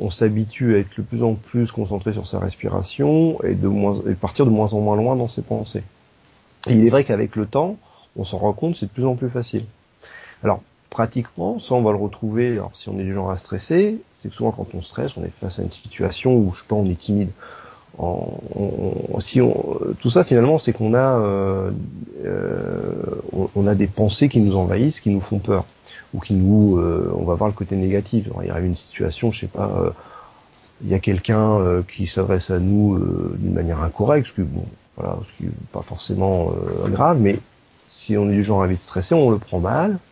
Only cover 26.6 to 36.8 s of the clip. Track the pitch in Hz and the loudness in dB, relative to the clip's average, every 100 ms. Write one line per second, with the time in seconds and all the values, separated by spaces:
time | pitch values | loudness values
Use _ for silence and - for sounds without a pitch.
26.6 | 104 90 85 85 87 87 87 87 107 104 | 6 4 2 0 -2 -2 -2 0 0 -2
27.6 | 95 98 95 98 101 117 104 92 90 85 | -4 -2 0 0 0 -2 -2 -6 -4 -2
28.6 | 90 85 - - 87 - 117 110 95 101 | -2 -4 -8 -4 -4 0 -2 -2 -8 -4
29.6 | 101 95 87 - - - - - _ _ | -2 0 -2 -4 -14 -20 -20 -20 _ _
30.6 | _ - 98 95 107 95 - 107 110 107 | _ -12 -2 0 0 0 2 2 4 2
31.6 | 92 87 90 - 87 - 95 92 - 92 | 2 0 -2 -6 -4 -2 0 0 0 0
32.6 | 95 101 104 92 90 85 87 90 90 87 | 2 4 4 2 0 -2 -4 -4 -2 0
33.6 | 85 78 82 - 110 147 127 - 80 50 | 0 -2 -2 0 2 2 0 -4 -4 -4
34.6 | - - _ - 50 50 - - 50 - | -8 -12 _ -8 -6 -6 -10 -8 -8 -8
35.6 | - - - - - 95 95 92 82 - | -10 -12 -10 -10 -6 0 2 2 0 -2
36.6 | - 50 | -4 -2